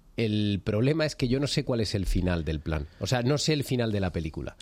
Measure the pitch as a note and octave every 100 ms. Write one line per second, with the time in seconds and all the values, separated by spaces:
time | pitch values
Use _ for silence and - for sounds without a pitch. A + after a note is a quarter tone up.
0 | - - A2+ G#2+ G#2 G2 - G#2+ C3 D#3+
1 | D3+ - B2 C3 C#3+ D#3 C#3 A#2+ G#2+ G#2
2 | F2+ F#2+ F2+ E2+ D#2 D#2 D#2+ D#2 D2 -
3 | - B2 B2 D3 - D3 - B2 A2+ G#2
4 | F2+ F2 D#2 - C2 -